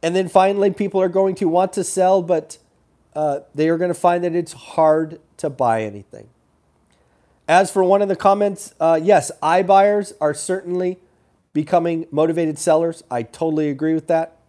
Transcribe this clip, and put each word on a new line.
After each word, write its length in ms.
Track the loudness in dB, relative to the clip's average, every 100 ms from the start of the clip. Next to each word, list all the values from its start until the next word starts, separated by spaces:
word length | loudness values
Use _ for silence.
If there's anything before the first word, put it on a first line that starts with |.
And 140 | -2 -2
then 100 | 2
finally, 460 | 2 2 2 0
people 280 | 0 -4 0
are 80 | 0
going 280 | 0 -2 0
to 120 | 0
want 240 | 0 0
to 100 | -4
sell, 360 | -6 0 2 2
but, 380 | 2 -2 -4 -20 _ _ _ _ _
uh, 260 | -6 -4 -4 -8
they 140 | -2 0
are 100 | 0
gonna 160 | -2
find 300 | 0 0 2
that 100 | 0
it's 200 | -4 -6
hard 640 | -10 -10 2 4 4 0 -8 _ _
to 120 | -8
buy 360 | -2 -2 0
anything. 460 | -4 -10 -20 -20 -20 _ _ _ _ _ _ _ _ _ _ _ 2
As 240 | 2 2
for 140 | 0
one 180 | 2 2
of 60 | 2
the 80 | 0
comments, 580 | 2 2 0 -4 -14 _
uh, 180 | 0 0
yes, 300 | 4 2 2 -6
iBuyers 720 | 0 0 4 4 6 2 -4 -4
are 140 | -4
certainly 640 | -4 -6 -6 -4 -4 -4 -6 _ _ _ _ _
becoming 540 | -6 0 0 0 -4 -6
motivated 480 | 0 0 0 -2 -4
sellers. 460 | 0 2 0 -6 -8
I 120 | -8
totally 460 | -8 -6 -4 -2 -4
agree 260 | -4 -2
with 140 | -4 0
that. 280 | -2 -2 _